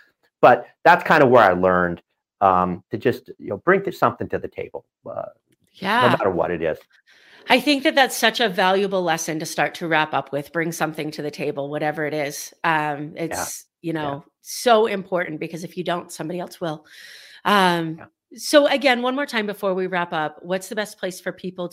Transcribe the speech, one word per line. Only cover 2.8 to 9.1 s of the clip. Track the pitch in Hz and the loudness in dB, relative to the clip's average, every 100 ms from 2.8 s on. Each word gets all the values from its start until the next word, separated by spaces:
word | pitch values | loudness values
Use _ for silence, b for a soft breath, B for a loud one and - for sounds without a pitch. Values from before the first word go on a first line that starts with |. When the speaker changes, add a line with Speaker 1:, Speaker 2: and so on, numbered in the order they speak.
| - | -8
Speaker 1:
to | 110 | -4
just, | 123 - - - | -2 -2 -6 -16
you | 78 | -10
know, | 101 | -10
bring | - 196 | -8 -8
th-, | 196 - | -6 -2
something | 120 117 101 | -2 -2 -6
to | 92 | -8
the | 95 | -8
table, | - - - - _ - | -12 -14 -14 -16 _ -14
uh, | - - - _ _ _ | -12 -12 -14 _ _ _
Speaker 2:
Yeah. | _ 190 226 | _ -4 2
Speaker 1:
no | 240 | 2
matter | - 104 | 2 0
what | 87 82 | 0 -2
it | 87 | -2
is. | 80 76 _ b b b b b b | -4 -4 _ b b b b b b
Speaker 2:
I | 254 | 2
think | 302 277 | 2 0
that | 311 | 2
that's | 302 254 - | 2 2 2
such | 226 226 | 0 2
a | 226 | 0
valuable | 185 185 196 196 190 | 2 2 2 0 -2
lesson | 175 | 0